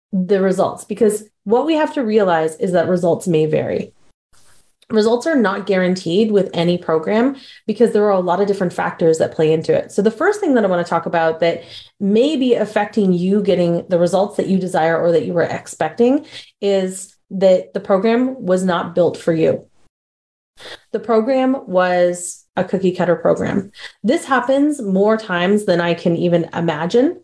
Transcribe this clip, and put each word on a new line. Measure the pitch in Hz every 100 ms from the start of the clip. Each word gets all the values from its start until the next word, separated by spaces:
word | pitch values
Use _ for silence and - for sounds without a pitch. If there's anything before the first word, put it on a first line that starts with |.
| _ 190
the | 180 196
results, | 190 190 165 -
because | - 208 214 214 - _
what | 196 240 294
we |
have | 302 302
to | 302
realize | 220 214 190 165 160 -
is | 196
that | 175 160
results | 180 170 156 185
may | 156 156
vary. | 151 123 - - _ _ _ _ _ _ _ _ _ -
Results | 220 214 240 330
are |
not | 294 196 202 196
guaranteed | 190 180 185 165 185 220
with | 202 180
any | - 170 175
program | - 160 160 214 262 269 - - -
because | 208 220
there | 208
are | 208
a | 190
lot | 180 180
of | 202
different | 196 175
factors | - 170 - 165 160
that | 165
play | - 156
into | 160 160 156
it. | -
So | -
the | 208
first | 220 359 415
thing | 349
that | 247
I | 196
want | 175 170
to |
talk | 170 175
about | 170 165 160
that | 170 170 - - - -
may | 196 214 285 294
be | 254
affecting | - 208 214 208 226 190
you | 175 185 208
getting | 190 175 170 170 -
the | 175
results | 170 180 214 -
that | -
you | 190
desire | 180 175 160 165
or | 170
that | 165
you | 180
were | 170
expecting | - 165 - - 156 - 240 294 294 - - _
is | 202 196 185 185 - _ _
that | 196 190 185 -
the | 196
program | - 190 226 233 254 262
was | 180 185
not | 185 170 185
built | 180 170 -
for | -
you. | 165 160 - - _ _ _ _ _ _ _ _ - - - _
The | 214
program | 226 226 220 262 262 269 -
was | 180 180 180 175 180 - - _
a | -
cookie | 185 190 185
cutter | 180 175 165
program. | - 165 - 196 190 - - -
This | 208 339 254
happens | 262 247 269 294 285
more | 202 190 208 220
times | - 175 180 208
than | 208 175
I | 175
can | 170 180
even | 170 175 170 165
imagine, | 170 165 151 175 240 294 359